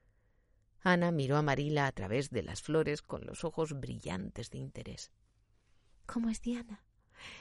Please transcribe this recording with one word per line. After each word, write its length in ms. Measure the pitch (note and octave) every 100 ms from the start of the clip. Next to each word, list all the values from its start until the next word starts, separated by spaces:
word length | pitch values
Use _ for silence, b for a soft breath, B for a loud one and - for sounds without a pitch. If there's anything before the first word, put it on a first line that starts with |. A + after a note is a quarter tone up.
| _ _ _ _ _ _ _ _
Ana 280 | F#3 F3 F3
miró 260 | E3 C3+ C#3+
a 60 |
Marila 440 | D3+ C3+ D3 D3+ C#3
a 60 |
través 380 | - F#2+ A#2+ C#3
de 120 | A#2
las 200 | - G#2
flores 380 | - D#3 D3+ D3
con 240 | - -
los 180 | - -
ojos 300 | E3 D#3+ D#3+
brillantes 800 | C#3+ A#2+ A#2 D3 F#3 G3 - A#2
de 80 | -
interés. 520 | C3+ - - - - _ _ _ _ _ _ _ _ -
«¿Cómo 240 | - A#3+ A#3
es 140 | A3
Diana? 420 | A#3+ A#3+ A#3 G#3 _ _ _ B B B